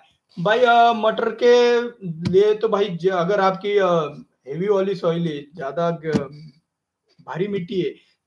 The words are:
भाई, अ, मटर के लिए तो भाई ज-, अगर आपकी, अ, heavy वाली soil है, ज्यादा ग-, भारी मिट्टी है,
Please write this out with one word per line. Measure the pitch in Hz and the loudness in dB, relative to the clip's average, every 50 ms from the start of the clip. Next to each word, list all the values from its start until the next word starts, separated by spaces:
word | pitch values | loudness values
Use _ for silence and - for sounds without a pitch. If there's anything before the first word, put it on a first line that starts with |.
| - _ _ _ _ _ _ - | -14 _ _ _ _ _ _ -4
भाई, | 170 202 220 240 | -2 0 2 4
अ, | 254 240 233 240 233 233 233 | 4 4 6 6 6 4 4
मटर | 220 214 220 214 - 226 226 214 - 247 | 2 0 -2 0 0 -2 -4 -2 2 4
के | 240 240 247 240 240 240 240 240 240 233 - 196 180 160 156 170 175 | 4 6 6 4 4 2 0 0 -4 -8 -12 -12 -12 -10 -6 -4 0
लिए | 180 190 202 214 214 | 2 4 4 4 2
तो | 214 - 220 | 0 0 -2
भाई | 202 196 202 214 | 0 -2 -2 -2
ज-, | 175 165 160 190 | -4 -4 -2 -2
अगर | 185 180 165 175 208 196 | 0 0 0 0 0 2
आपकी, | 190 190 190 185 190 202 202 202 | 2 0 0 -2 -4 -2 0 2
अ, | 190 180 175 170 156 143 - 147 - _ _ _ _ 127 | 2 2 2 0 0 -4 -8 -14 -20 _ _ _ _ -12
heavy | 143 160 185 208 | -8 -4 -2 0
वाली | 208 190 190 196 196 | 0 0 0 -2 -4
soil | 175 180 170 165 170 170 165 | -2 -2 -2 -2 -2 -2 -4
है, | 151 139 - - - | -4 -8 -10 -14 -14
ज्यादा | - 135 135 147 170 170 170 170 156 151 | -12 -12 -8 -6 -4 -2 -2 -4 -4 -4
ग-, | 160 151 - - 147 147 147 156 156 - _ _ _ _ _ _ _ _ _ _ _ _ _ _ | -4 -4 -4 -4 -8 -14 -18 -20 -20 -20 _ _ _ _ _ _ _ _ _ _ _ _ _ _
भारी | - 131 160 190 208 | -12 -8 -8 -6 -6
मिट्टी | 202 196 175 175 208 185 | -6 -8 -8 -8 -6 -6
है, | 165 135 - - _ _ _ _ _ | -6 -6 -8 -12 _ _ _ _ _